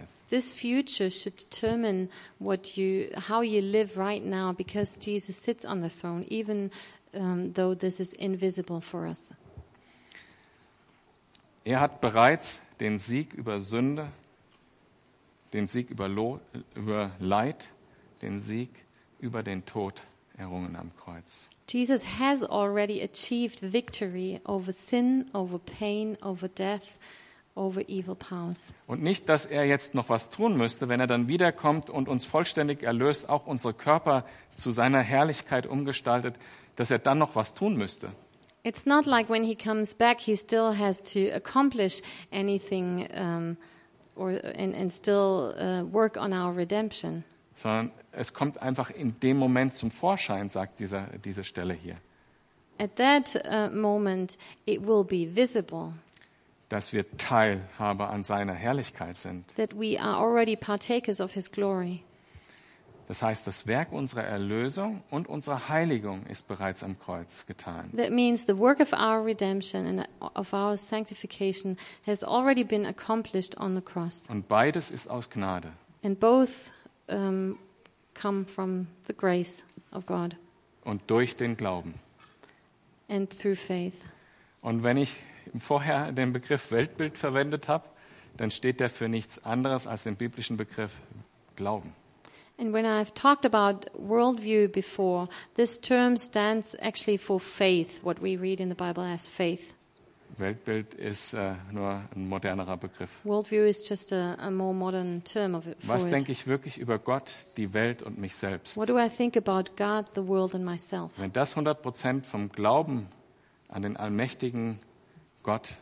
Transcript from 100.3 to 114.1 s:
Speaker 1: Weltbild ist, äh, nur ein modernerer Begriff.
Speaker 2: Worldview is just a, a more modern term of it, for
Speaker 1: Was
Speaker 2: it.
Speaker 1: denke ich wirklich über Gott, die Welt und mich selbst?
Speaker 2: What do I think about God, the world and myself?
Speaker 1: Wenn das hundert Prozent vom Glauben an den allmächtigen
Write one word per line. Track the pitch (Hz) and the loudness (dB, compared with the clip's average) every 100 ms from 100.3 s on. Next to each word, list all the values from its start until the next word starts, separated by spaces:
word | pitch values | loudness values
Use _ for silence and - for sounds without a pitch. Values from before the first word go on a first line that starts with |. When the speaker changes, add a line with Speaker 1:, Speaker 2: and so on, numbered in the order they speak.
| - | -4
Speaker 1:
Weltbild | 95 110 - 110 107 | -4 -4 -2 -2 -4
ist, | - 104 101 - | -8 -6 -6 -6
äh, | 110 98 92 95 | -4 -4 -4 -8
nur | 104 98 98 101 | -4 -4 -4 -8
ein | 95 95 | -8 -4
modernerer | 95 98 95 92 87 | -2 -2 -2 -4 -6
Begriff. | 95 - 92 - | -8 -10 -12 -10
Speaker 2:
Worldview | 208 208 208 214 | -2 -2 0 4
is | 208 202 - | 4 2 -4
just | 202 - | -6 -2
a, | 190 175 - | -2 -2 -4
a | 196 | -4
more | 190 190 | -2 -2
modern | 185 185 185 180 175 | -2 -2 -2 -2 -4
term | 175 214 196 | -4 -2 -2
of | 165 165 | -2 -6
it, | - | -8
for | 107 | -2
Speaker 1:
Was | 123 175 | 0 2
Speaker 2:
it. | |
Speaker 1:
denke | 139 139 | 0 0
ich | 127 131 | -4 -2
wirklich | 135 135 - | -2 -4 -8
über | 117 107 | -2 -2
Gott, | - 135 - - - - | 0 -2 -2 -12 -10 -6
die | 98 | -2
Welt | 107 117 120 | 0 0 -2
und | 107 104 | -8 -8
mich | 95 - | -8 -6
selbst? | 98 95 - 214 | -4 -4 -6 -4
Speaker 2:
What | 220 | 2
do | 247 | 2
I | 233 | 2
think | - 240 226 | 0 0 2
about | 202 190 185 - | 2 0 -2 -2
God, | 202 214 208 | 0 0 -2
the | 202 185 | -4 0
world | 190 185 | 2 2
and | 185 | -2
myself? | 180 170 - 185 165 95 | -4 -6 -6 -6 -8 -8
Speaker 1:
Wenn | 98 | -4
das | 127 143 156 | 0 0 2
hundert | 151 147 | 0 0
Prozent | 127 - 127 135 | -4 -4 -2 -2
vom | - 104 101 | -2 -6 -4
Glauben | - 104 143 156 123 95 - _ _ _ _ - | 2 4 4 4 -4 -6 -16 _ _ _ _ -12
an | 98 | -6
den | 104 - | -4 -4
allmächtigen | 107 | -2